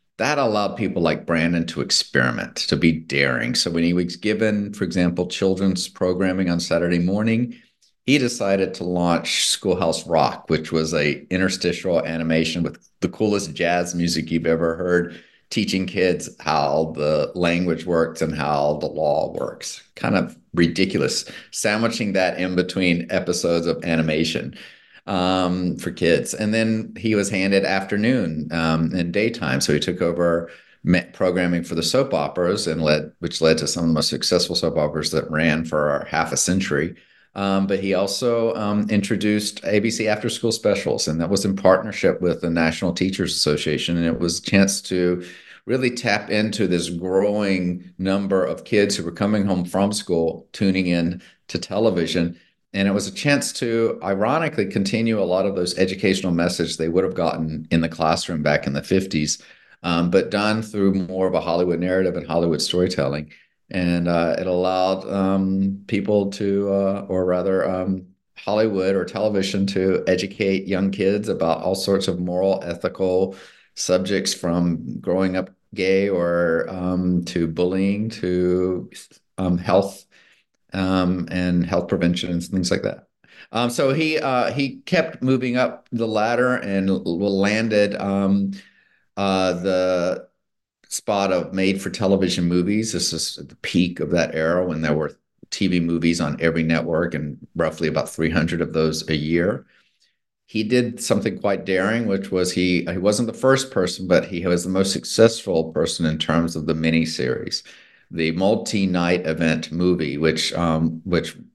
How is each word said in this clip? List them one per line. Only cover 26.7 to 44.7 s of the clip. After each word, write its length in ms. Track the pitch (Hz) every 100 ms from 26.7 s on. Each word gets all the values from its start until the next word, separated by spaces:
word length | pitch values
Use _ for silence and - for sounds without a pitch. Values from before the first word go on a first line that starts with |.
| 110 110 -
he 160 | 113
was 160 | 107 98
handed 340 | 101 98 98
afternoon, 840 | 87 95 98 104 110 127 87 78 78
um, 380 | 85 82 80 82
and 160 | 90 87
daytime. 520 | 92 113 - 73 67
So 100 | -
he 80 | 73
took 220 | - 87
over 480 | 85 85 87 82 82 - - _
me-, 160 | - 87 -
programming 500 | - 92 90 90 87
for 100 | 85
the 80 | 82
soap 300 | 82 123 135
operas 540 | 82 71 90 87 101 -
and 160 | 80
led, 280 | 78 78 76 -
which 200 | 85 -
led 160 | 80 80
to 100 | 73
some 180 | -
of 40 | 82
the 60 |
most 160 | 78 73
successful 440 | 73 - 90 87
soap 220 | 87 82 80
operas 340 | 76 80 76
that 180 | 80 -
ran 340 | 78 82 78
for 420 | 82 80 73 71 71
half 200 | 78 80
a 60 | 76
century. 580 | - 92 92 71 80 - _ _ _
Um, 320 | 98 98 98 98
but 140 | 98
he 140 | 98
also, 600 | 95 98 - 127 117 113
um, 360 | - 104 104 104
introduced 720 | 107 101 101 107 107 104 -
A 140 | - 104
B 120 | 113
C 180 | 110 107
after 200 | 107 120
school 240 | - 117
specials, 560 | 110 104 98 - 57 -
and 120 | 80
that 80 | 82
was 140 | 98
in 120 | 104 95
partnership 640 | 92 95 110 - 92 78
with 220 | 90 -
the 80 | 85
National 420 | 82 82 - 90
Teachers 420 | 87 95 95 87
Association. 600 | - - 73 - 76 - 85
And 80 |
it 140 | 82 -
was 220 | 85 82
a 20 |
chance 400 | - 98 98